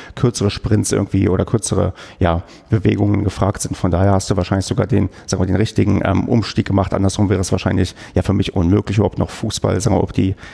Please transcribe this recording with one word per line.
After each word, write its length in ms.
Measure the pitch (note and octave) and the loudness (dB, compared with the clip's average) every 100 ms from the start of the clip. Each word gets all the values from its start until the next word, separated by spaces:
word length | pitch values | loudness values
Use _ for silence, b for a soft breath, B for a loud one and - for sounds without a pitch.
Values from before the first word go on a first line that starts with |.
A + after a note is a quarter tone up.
| B | B
kürzere 360 | - B2 - G2+ | -2 -2 0 -2
Sprints 420 | - - G#2+ G2+ | -2 0 0 0
irgendwie 360 | G#2 G2+ G2 G2 | -2 0 0 2
oder 160 | F#2 | 2
kürzere, 500 | F#2 A2+ - F#2+ F#2+ - B B | 0 -2 -2 0 -2 -4 B B
ja, 240 | F2 E2+ - B - | 0 0 -4 B -2
Bewegungen 560 | A2 G#2 G#2 G2+ G2+ | 0 2 2 2 0
gefragt 380 | G2 - G2 - | 0 0 -2 -2
sind. 140 | - - | -6 -4
Von 140 | F#2 | -2
daher 220 | E2+ G2 | 2 2
hast 180 | F#2+ - | 2 0
du 60 | G2 | -2
wahrscheinlich 300 | F2+ F#2+ - | 0 0 0
sogar 200 | - G#2 | -2 0
den, 220 | G2+ G2 - B | 0 0 -4 B
sagen 160 | F#2+ | -2
wir, 40 | F#2 | 0
den 100 | F#2 | 0
richtigen, 460 | G#2+ - G#2 G2 | 0 0 2 2
ähm, 240 | F2 F#2+ - | 2 0 2
Umstieg 380 | A#2+ G#2+ - - | 0 0 -2 0
gemacht. 260 | G2 F#2+ | 0 0
Andersrum 360 | - F#2+ - G2+ | 0 0 2 2
wäre 100 | F#2+ | 0
es 100 | F#2+ | 0
wahrscheinlich, 440 | F#2+ - F#2+ F#2 - B | -2 0 0 -2 -4 B
ja, 80 | - | -2
für 120 | F#2 | 2
mich 200 | G2 F#2+ | 0 0
unmöglich, 440 | - E2+ G2+ - G#2 | 0 2 2 2 0
überhaupt 200 | G2 - | 0 0
noch 120 | F2 | -6
Fußball, 500 | - G#2+ - G#2 F#2+ | -4 -6 -2 -2 0
sagen 160 | G2 F#2+ | 2 2
wir, 60 | |
ob 100 | F#2+ | 0
die, 240 | - F#2+ G2 B | 0 -2 -2 B